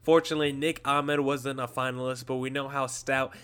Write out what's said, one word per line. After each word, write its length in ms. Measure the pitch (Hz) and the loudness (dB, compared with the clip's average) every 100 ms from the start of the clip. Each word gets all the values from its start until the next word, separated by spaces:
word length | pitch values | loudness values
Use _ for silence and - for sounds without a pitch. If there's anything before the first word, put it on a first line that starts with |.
Fortunately, 480 | - 165 160 156 147 | 6 6 6 0 0
Nick 300 | 139 156 160 | 0 -2 -2
Ahmed 360 | - 143 143 147 | 0 2 2 2
wasn't 400 | 135 139 131 135 | 2 0 -4 -6
a 80 | 123 | -6
finalist, 580 | - 127 127 127 127 123 | -2 -2 -2 -4 -4 -4
but 120 | 131 | -4
we 120 | 131 | -2
know 160 | 135 139 | -4 -4
how 220 | 139 131 | -4 -4
stout 440 | - - 135 131 - | -4 0 0 0 -6